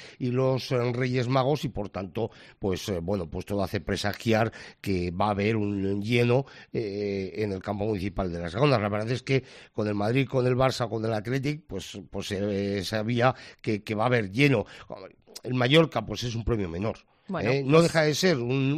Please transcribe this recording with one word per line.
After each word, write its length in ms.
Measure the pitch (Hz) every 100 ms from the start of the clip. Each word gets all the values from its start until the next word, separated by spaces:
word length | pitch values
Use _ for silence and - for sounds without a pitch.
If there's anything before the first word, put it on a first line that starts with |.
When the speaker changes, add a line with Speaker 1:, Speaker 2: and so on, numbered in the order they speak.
| - -
Speaker 1:
y 140 | 127
los, 400 | 123 131 131 -
eh, 200 | 127 123
Reyes 360 | 120 127 127 120
Magos 360 | 135 127 147
y, 40 | 135
por 220 | 98 101
tanto, 420 | 90 95 107 110 - - -
pues, 300 | 101 90 -
eh, 100 | 90
bueno, 300 | 85 101 82
pues 160 | 90 -
todo 160 | 101
hace 180 | 92 104
presagiar 680 | 78 95 104 95 113 110 113 - - -
que 320 | 104 92 87
va 160 | 87 104
a 20 |
haber 240 | 98 101 113
un 460 | 104 101 98 101
lleno, 420 | 104 120 120 123 135 - -
eh, 580 | 123 107 101 101 98 95 -
en 160 | 107
el 100 | 95
campo 220 | 104 101 107
municipal 460 | 104 95 87 95
de 80 | 85
Las 160 | 85 92
Gaunas. 240 | 147 120
La 80 | 104
verdad 240 | 104 113
es 100 | 123
que 220 | - 135 - - -
con 140 | - 107
el 80 |
Madrid, 320 | 104 104 127 131
con 160 | 135
el 120 | 123 127
Barça, 320 | 131 - 113
con 160 | 113
el 80 | 110
Athletic, 480 | 110 110 135 135 151 -
pues, 320 | 95 - 104 87
pues, 220 | 101 92
eh, 500 | 98 104 101 101 101
sabía 500 | 87 110 107 120 120 - - -
que, 220 | - 104
que 100 | -
va 80 | 107
a 40 | 120
haber 260 | 123 98
lleno. 340 | 104 143 120 - - - - 95 - - -
El 100 | -
Mallorca, 500 | 127 127 156 156 120
pues, 200 | 107 107
es 100 | 123
un 100 | 117
premio 240 | 107 117 90
menor. 280 | 82 107 95 _ _ -
Speaker 2:
Bueno, 240 | 185 107
Speaker 1:
¿Eh? 100 | 139
No 140 | 135 160
Speaker 2:
pues 60 |
Speaker 1:
deja 180 | 170 165
de 120 | 151
ser 220 | 143 185 143
un, 380 | 120 135 135